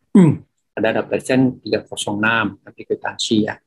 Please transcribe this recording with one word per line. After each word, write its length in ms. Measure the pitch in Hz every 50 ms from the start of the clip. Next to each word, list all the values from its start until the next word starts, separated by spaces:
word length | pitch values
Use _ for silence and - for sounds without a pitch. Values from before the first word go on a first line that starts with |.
| _ _ -
Hmm. 240 | 202 180 147 104 - - _ _ _ _ _ -
Ada 240 | 107 107 110 110 110
daftar 160 | - - 110
isian 400 | 110 - - 131 131 131 123 -
tiga 240 | - - 107 110 104
kosong 400 | - - 101 - - 113 104 104
enam, 400 | 107 110 117 113 107 101 98 -
nanti 240 | - 104 - - -
kwitansi 640 | - 107 - - 104 101 - - - 113 107 107 104
ya. 80 | 104 - _